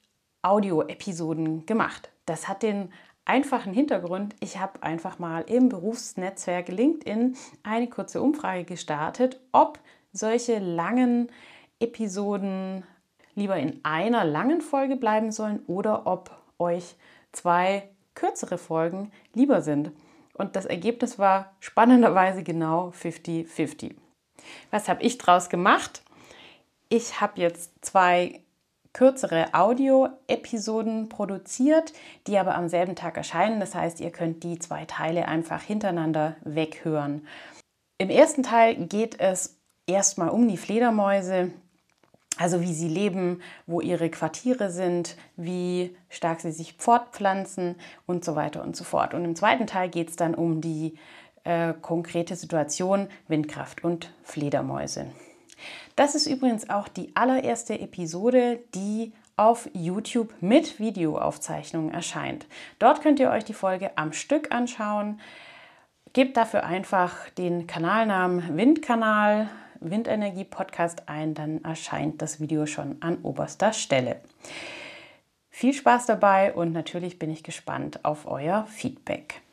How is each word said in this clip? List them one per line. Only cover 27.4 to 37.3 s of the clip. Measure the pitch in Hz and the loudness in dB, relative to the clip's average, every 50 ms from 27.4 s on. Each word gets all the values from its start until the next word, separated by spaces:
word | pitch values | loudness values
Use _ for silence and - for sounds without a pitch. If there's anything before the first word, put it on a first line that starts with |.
| 175 170 170 - - - _ _ | 0 0 0 -4 -10 -18 _ _
zwei | - - - 196 185 180 175 180 180 - - - - _ _ _ _ _ _ _ _ _ | -10 0 4 6 6 6 6 4 2 0 -4 -10 -20 _ _ _ _ _ _ _ _ _
kürzere | - - 254 269 262 262 - 175 165 165 160 - - | 2 4 6 6 6 4 0 0 0 0 2 2 4
Audio-Episoden | 160 180 220 247 254 269 269 269 262 262 262 - - _ - 233 233 - - - 226 208 220 220 220 220 226 220 220 220 220 | 4 4 4 4 4 4 6 6 6 6 4 2 -4 _ -2 -2 -2 -2 -4 -6 -6 -4 -2 -2 -2 -2 -2 -2 -4 -4 -6
produziert, | - - 202 190 196 180 - - - - 254 294 311 320 320 311 - - - - - - _ - | -6 -6 -4 -4 -4 -8 -10 -10 -2 2 4 6 6 6 4 2 -4 -18 -20 -20 -20 -16 _ 0
die | 202 196 | 2 2
aber | 180 185 - | 2 2 0
am | - 175 165 | 0 0 0
selben | 170 170 180 180 175 - | 0 0 0 0 -2 -6
Tag | - 170 - | -8 -8 -6
erscheinen. | - 147 - - 165 185 214 226 214 | -6 -8 -4 0 0 2 2 2 -2
Das | 190 - - | -4 -4 -4
heißt, | 170 165 170 165 - | -4 -4 -4 -4 -6
ihr | - 170 | -8 -10
könnt | - - 170 165 165 165 175 | -6 -4 -4 -4 -4 -4 -6
die | 170 170 165 | -8 -8 -8
zwei | - - 156 151 160 | -8 -10 -10 -10 -10
Teile | - - 156 156 160 165 170 - - | -10 -8 -6 -4 -2 0 0 0 0
einfach | - 320 330 - - - | 0 -2 -2 -4 -6 -8
hintereinander | - - 214 214 214 196 170 170 160 160 156 156 151 160 156 - - | -6 -4 -4 -2 -2 -2 0 0 0 0 0 0 0 -2 -2 -6 -10
weghören. | 160 147 160 160 151 - - - 170 156 151 143 143 143 147 147 - | -6 -2 -2 -2 -2 -4 -6 -4 -4 -2 -2 -2 -4 -6 -8 -10 -14